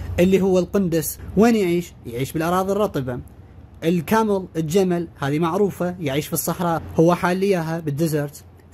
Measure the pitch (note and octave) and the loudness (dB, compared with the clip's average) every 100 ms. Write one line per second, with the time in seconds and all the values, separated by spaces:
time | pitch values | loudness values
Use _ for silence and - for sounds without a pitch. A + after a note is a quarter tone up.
0 | - - F3+ F#3+ F#3+ F#3 F3+ G3+ F#3 D#3+ | -4 2 4 4 4 2 2 0 0 0
1 | D3+ - - - A3+ A3+ F#3 E3+ F3 - | -2 -6 -4 4 4 4 2 0 -2 -10
2 | - A#2 C3+ D#3 D#3+ F3+ F#3+ G3 G#3 D3+ | -10 -6 -4 -2 0 0 0 0 -2 -2
3 | B2+ B2 - - - - - - D#3+ F3 | -6 -8 -10 -18 -20 -20 -20 -6 -2 0
4 | C#3+ A3 A3 G3 F#3 D#3 D#3+ F3+ F#3+ F3 | 2 2 2 -2 -4 -6 -2 2 2 0
5 | E3 - C#3 D3 E3+ F3+ G3+ - F3 F3+ | -4 -6 -4 0 0 0 -2 -2 -6 -4
6 | D3+ C3+ D#3+ E3 - E3 F3 D#3+ - - | -4 -4 -4 -4 -4 -2 -2 -2 -2 2
7 | E3 F3 F3+ F3+ G3 F#3 D#3+ E3 D#3 C#3+ | 4 4 0 0 0 0 -2 -6 -4 -2
8 | E3 D3+ C#3+ - - - - | 0 0 -4 -8 -20 -20 -6